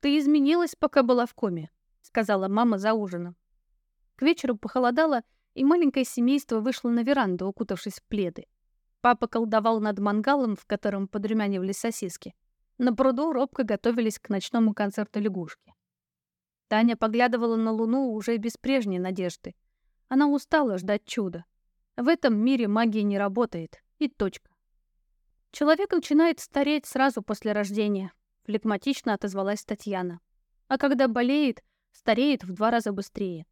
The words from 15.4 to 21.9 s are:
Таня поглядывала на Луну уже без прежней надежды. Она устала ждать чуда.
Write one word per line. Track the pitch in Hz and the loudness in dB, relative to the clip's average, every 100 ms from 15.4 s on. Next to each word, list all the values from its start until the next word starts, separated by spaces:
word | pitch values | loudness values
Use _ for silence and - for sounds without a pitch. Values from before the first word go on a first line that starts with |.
| 160 - _ _ _ _ _ _ _ _ _ _ _ | -10 -14 _ _ _ _ _ _ _ _ _ _ _
Таня | 214 233 226 | 2 2 2
поглядывала | 220 226 247 233 233 226 | 0 2 2 2 0 0
на | 220 | 0
Луну | 220 226 254 269 | 0 0 0 0
уже | 214 202 233 | -4 -4 -2
без | 220 - | -4 -6
прежней | 247 269 208 185 | -2 0 0 -4
надежды. | 185 190 180 - - - _ _ _ _ _ | -4 -4 -6 -6 -18 -18 _ _ _ _ _
Она | 262 294 | 2 4
устала | 285 - 320 269 185 | 2 2 2 2 -2
ждать | 185 208 - | -2 -2 -2
чуда. | - 196 175 170 _ _ _ _ | -4 -4 -6 -16 _ _ _ _